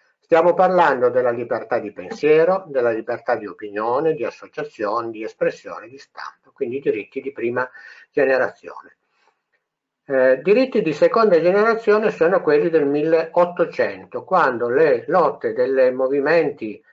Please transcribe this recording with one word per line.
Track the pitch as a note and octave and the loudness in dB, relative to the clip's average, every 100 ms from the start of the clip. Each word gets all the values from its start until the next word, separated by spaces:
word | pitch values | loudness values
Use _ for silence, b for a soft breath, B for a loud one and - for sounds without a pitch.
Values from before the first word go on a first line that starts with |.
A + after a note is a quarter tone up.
| b b | b b
Stiamo | - E3 F3 | 0 2 4
parlando | E3 F#3 F3+ D#3+ B2+ B2 | 4 4 4 2 2 0
della | B2+ B2 | 2 0
libertà | A#2+ A#2 A#2 - A#2+ | -2 -4 -6 -4 -6
di | G#2 | -6
pensiero, | - F#2 A2 D3 D#3 E3+ F#3+ E3+ | -12 -14 -2 2 4 4 0 -2
della | C3+ A#2+ | -2 0
libertà | A2 A2 A#2 - A2+ | -2 -4 -8 -4 -6
di | G#2 | -6
opinione, | F2 G#2 G2+ A2+ B2+ D#3+ | -14 -10 -6 -2 0 -2
di | A#2 | -2
associazione, | G#2+ - G2+ - F2 - G2+ A#2 A2+ | -6 -10 -16 -12 -12 -8 -4 -4 -6
di | A2 | -10
espressione, | A2 - E3+ - F#2+ E2+ A#2 | -10 -6 -6 -6 -14 -16 -16
di | C#3 | -20
stampa, | - - - - C3+ | -20 -18 -18 -20 _
quindi | - B2 C3+ | -8 -8 -6
i | |
diritti | C#3+ - - C3+ | -4 -6 -6 -12
di | C3 | -12
prima | A#2 A#2+ B2 B2+ B B B B | -8 -6 -4 -6 B B B B
generazione. | - C3+ C3 A#2 - F2 - - _ _ _ _ _ _ _ _ _ _ _ - | -2 0 0 -2 -6 -18 -20 -20 _ _ _ _ _ _ _ _ _ _ _ -4
Eh, | C3+ C3 C3 | 2 2 2
diritti | D#3+ G#3+ C4 A3+ | 2 2 2 0
di | D#3+ | -2
seconda | D3 E3+ A3+ A3 E3 | 2 2 4 4 4
generazione | F3 G3+ A3 A3 - G#3 A3 | 4 2 2 0 2 2 2
sono | - E3 F#3 | 0 2 2
quelli | D#3+ D3 D#3 | 2 2 2
del | D#3+ | 2
milleottocento, | C#3 D3 D#3+ D#3+ D#3+ F3 F3 F3 D#3+ - G#2 F#2+ F#2+ A#2+ | 2 0 2 0 2 0 0 0 -4 -2 -4 -6 -14 -12
quando | - F#3 C#3+ A#2+ A#2+ | -2 0 0 0 0
le | C3+ D#3 A#2+ C3 | 2 2 2 0
lotte | F3+ D3 - A#2 | 0 0 0 -6
delle | A2 B2+ C3 B2+ | -2 0 2 2
movimenti | B2+ C3 C#3+ C#3+ E3+ D3 - A2 G2+ b | 0 -2 0 2 2 0 -4 -10 -12 b